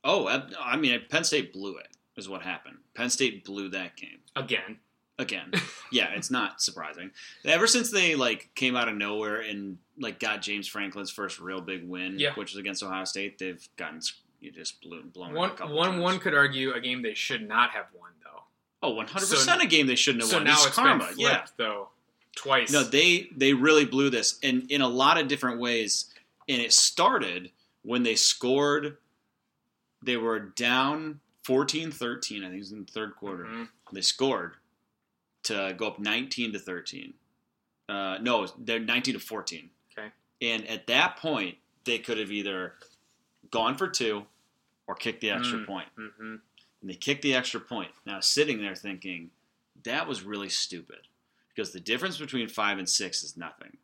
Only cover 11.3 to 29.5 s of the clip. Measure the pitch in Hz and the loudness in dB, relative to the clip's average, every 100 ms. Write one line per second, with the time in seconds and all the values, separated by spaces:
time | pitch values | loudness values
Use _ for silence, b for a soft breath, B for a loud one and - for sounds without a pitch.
11.3 | - 87 95 90 92 87 90 92 98 143 | -8 -8 -8 -6 -8 -8 -6 -6 -2 -2
12.3 | 120 95 98 98 95 101 95 92 98 98 | -2 -8 -8 -8 -6 -6 -6 -6 -6 -8
13.3 | - 92 85 - - 82 80 - - _ | -6 -10 -10 -18 -12 -10 -6 -8 -8 _
14.3 | _ 76 73 - - 85 85 87 90 87 | _ -20 -12 -12 -12 -16 -16 -16 -14 -8
15.3 | 156 185 185 170 151 180 180 175 185 190 | -2 -2 -4 -4 2 2 2 0 0 2
16.3 | 147 143 135 131 120 123 127 117 104 - | 4 4 2 -2 -2 -4 -4 -4 -4 -4
17.3 | 123 107 113 120 107 - 90 - _ - | -4 0 2 2 0 -10 -18 -20 _ -20
18.3 | - - _ _ _ - 113 113 196 196 | -20 -20 _ _ _ -2 -2 -4 -2 2
19.3 | 143 - 349 330 160 135 123 - 120 113 | 4 6 4 6 6 6 4 2 2 2
20.3 | 175 147 151 139 220 262 - - - 233 | 4 6 6 6 6 6 4 0 0 2
21.3 | 135 - - 113 104 - _ _ _ _ | 2 -2 -6 -4 -4 -10 _ _ _ _
22.3 | - 139 131 117 143 117 139 175 175 170 | -12 2 2 4 4 6 6 6 6 0
23.3 | 135 135 131 147 156 127 131 139 120 107 | 4 6 6 8 8 6 4 4 4 0
24.3 | - 139 127 127 143 131 123 139 165 143 | 0 0 0 0 0 2 4 6 6 2
25.3 | 139 127 120 120 117 107 - - B B | 0 -2 0 0 0 0 -2 -4 B B
26.3 | _ - 127 117 - - - 190 254 101 | _ -2 0 4 6 6 4 4 4 0
27.3 | 90 90 _ _ _ - 123 120 107 - | -4 -10 _ _ _ -2 2 2 4 4
28.3 | - 123 139 147 147 147 147 _ _ _ | 2 2 4 4 2 0 -10 _ _ _
29.3 | _ _ | _ _